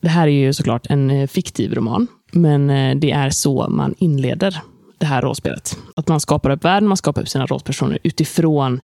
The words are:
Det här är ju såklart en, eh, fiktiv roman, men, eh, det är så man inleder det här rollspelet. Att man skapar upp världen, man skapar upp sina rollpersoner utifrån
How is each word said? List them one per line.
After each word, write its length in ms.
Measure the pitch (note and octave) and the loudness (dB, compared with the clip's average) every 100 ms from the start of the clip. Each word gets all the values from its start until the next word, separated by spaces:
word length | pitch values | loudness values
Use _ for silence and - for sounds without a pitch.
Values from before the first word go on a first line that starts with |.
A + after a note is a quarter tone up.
Det 60 | E3+ | 2
här 180 | E3 D#3+ | 2 4
är 40 | |
ju 200 | C#3+ C3+ | 4 2
såklart 340 | C#3 C#3 A#2 - | 0 -2 -2 0
en, 200 | C#3+ C3+ | 0 2
eh, 160 | C#3 C#3 | 0 0
fiktiv 480 | - - - A2 | -2 -4 -4 -2
roman, 320 | - A2+ A#2 A#3+ _ _ | -2 -2 0 -2 _ _
men, 380 | F3 E3 C#3+ C#3+ | 2 4 4 2
eh, 260 | C#3 C3+ C#3 | 2 2 0
det 140 | D3+ | 0
är 200 | C#3+ C3+ | 0 0
så 380 | - C#3+ C3+ - | 0 0 0 0
man 260 | - C#3 - | -2 -2 0
inleder 640 | F3 C#3 C3 A#2+ G3 E3 - _ _ _ | 0 0 0 0 -2 -4 -14 _ _ _
det 80 | D#3 | -2
här 160 | C3+ | 0
rollspelet. 560 | B2+ C3 - - - - - - | -2 -4 -6 -8 -10 -12 -6 -4
Att 120 | D3+ | 0
man 120 | D#3+ | 0
skapar 300 | - D3 C3+ | 2 0 0
upp 140 | C#3+ | 0
världen, 240 | E3+ G3 G#3 | 2 2 2
man 80 | F#3+ | 2
skapar 260 | - D3 | 0 -2
upp 60 | - | -4
sina 180 | C3+ C3 | -4 -2
rollpersoner 520 | C3+ - C#3+ - C#3+ | -4 -6 -4 -2 -2
utifrån 760 | E3 - D#3 - D#3+ D3+ C3 B2+ | -4 -2 -2 2 2 2 0 -2